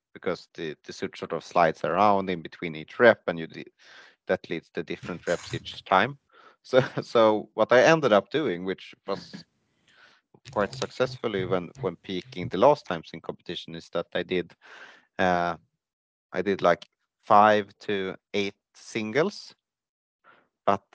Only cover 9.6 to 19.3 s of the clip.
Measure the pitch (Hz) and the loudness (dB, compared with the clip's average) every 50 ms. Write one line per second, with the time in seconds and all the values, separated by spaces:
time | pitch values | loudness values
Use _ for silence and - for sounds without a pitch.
9.6 | _ _ _ _ _ _ _ _ _ _ _ _ _ _ _ - - - - 110 | _ _ _ _ _ _ _ _ _ _ _ _ _ _ _ -20 -18 -8 -4 -4
10.6 | 101 95 - - 104 95 - - 127 127 127 - - 120 104 98 92 87 92 90 | -4 -4 -4 -8 -10 -8 -4 -4 -4 -4 -4 -6 -8 -6 -4 -4 -4 -2 -4 -4
11.6 | 87 82 - - - 95 85 - _ - 98 90 - - - 90 107 120 - 90 | -4 -6 -12 -8 -8 -8 -8 -8 _ -10 -10 -10 -10 -10 -10 -10 -10 -6 -2 2
12.6 | 107 139 147 147 - - 90 82 76 - - 80 - - - - _ - 90 - | 4 4 4 2 -2 -8 -8 -8 -10 -12 -16 -16 -12 -12 -14 -14 _ -14 -14 -14
13.6 | - - 82 82 - - - 87 85 _ - 92 90 90 92 90 85 85 - _ | -14 -14 -16 -16 -14 -10 -8 -8 -8 _ -6 -8 -6 -4 -4 -4 -4 -6 -10 _
14.6 | _ - - - - - - - _ _ _ - 98 92 90 87 87 87 85 82 | _ -20 -20 -20 -20 -20 -20 -20 _ _ _ -2 0 0 0 0 -2 -4 -6 -8
15.6 | _ _ _ _ _ _ _ _ _ _ _ _ _ _ - 90 90 101 98 85 | _ _ _ _ _ _ _ _ _ _ _ _ _ _ -8 -6 -2 -2 -2 0
16.6 | 87 90 85 - - _ _ _ _ _ _ _ _ - 113 104 104 107 107 107 | 2 2 2 0 -2 _ _ _ _ _ _ _ _ 4 6 8 8 8 6 4
17.6 | 101 101 - _ - - 104 98 95 95 - - _ _ - 104 101 98 - _ | 0 -4 -12 _ -8 -6 -6 -4 -4 -6 -8 -12 _ _ -4 -4 -4 -4 -6 _
18.6 | _ _ _ - - - - 117 110 107 110 135 165 202 | _ _ _ -20 -18 -10 -8 -8 -6 -4 -2 -2 -2 -2